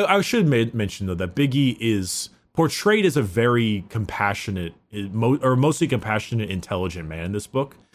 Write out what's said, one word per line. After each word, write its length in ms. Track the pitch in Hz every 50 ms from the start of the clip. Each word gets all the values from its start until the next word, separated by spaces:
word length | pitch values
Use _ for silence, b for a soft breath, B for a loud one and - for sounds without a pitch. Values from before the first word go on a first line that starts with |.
I, 140 | 208 170 196
I 40 | 202
should 240 | 180 - - 233 185
ma-, 240 | 151 131 117 117 117
mention, 340 | - 113 104 95 - - 101 92
though, 60 | 90
that 180 | 85 92 90 90
Biggie 420 | 139 143 135 127 143 139 127 - -
is 520 | 113 113 110 101 92 90 - - - - b b b b _
portrayed 500 | - 165 147 - - - 208 214 220 196
as 140 | 175 139 147
a 40 |
very 600 | 110 95 87 117 117 120 120 120 117 110 107 98 85 -
compassionate, 840 | - 113 101 - - - 104 101 101 - - 110 98 92 87 85 - _ _ _
mo-, 480 | 104 104 98 98 92 113 117 123 139 -
or 140 | 131 127 127
mostly 300 | 123 139 156 151 - 170
compassionate, 600 | 131 131 107 - 110 107 107 - - 120 113 107 90
intelligent 560 | 95 90 - - 101 90 92 90 85 90 80
man 180 | 78 80 80 85
in 60 | 90
this 140 | 101 104 -
book. 300 | - - 131 139 135 - - b b